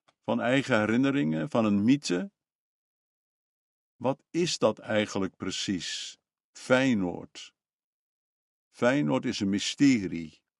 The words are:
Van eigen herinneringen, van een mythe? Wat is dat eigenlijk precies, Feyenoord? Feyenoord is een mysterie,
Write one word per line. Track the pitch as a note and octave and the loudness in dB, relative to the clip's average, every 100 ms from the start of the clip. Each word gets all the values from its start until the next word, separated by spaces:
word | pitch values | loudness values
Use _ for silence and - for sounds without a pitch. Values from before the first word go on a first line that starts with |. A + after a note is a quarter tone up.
| _ _ | _ _
Van | - A#2 | -4 -2
eigen | A2+ C3+ B2+ A2+ | 2 2 2 2
herinneringen, | G#2+ A#2 C#3 C#3 D3+ D#3 D#3 | 2 2 2 0 -2 -2 -2
van | A#2+ A2 | 0 2
een | G2+ | 4
mythe? | A2 C#3+ - F3 G3+ _ _ _ _ _ _ _ _ _ _ _ _ _ _ _ _ - | 4 2 2 -4 -4 _ _ _ _ _ _ _ _ _ _ _ _ _ _ _ _ -6
Wat | A#2+ C3+ _ | -4 -4 _
is | E3 E3+ - | -2 -2 2
dat | A2+ G#2+ | 0 0
eigenlijk | - G#2+ G#2 G2+ F#2+ - | -2 0 0 -2 -4 -6
precies, | F#2+ - - F2+ - - - - _ _ _ | -8 -6 -4 -4 -4 -10 -10 -16 _ _ _
Feyenoord? | - - B2+ C3+ A2 F2+ F2 - - - _ _ _ _ _ _ _ _ _ _ _ _ | -10 0 2 2 0 -2 -6 -12 -18 -20 _ _ _ _ _ _ _ _ _ _ _ _
Feyenoord | - A#2+ C#3+ D3 C3 C3 | -2 0 2 0 -2 -2
is | - | -2
een | G2+ | -2
mysterie, | G2+ - - C#3+ B2 F2+ E2+ D#2+ - _ | -2 -4 2 4 4 0 -6 -10 -14 _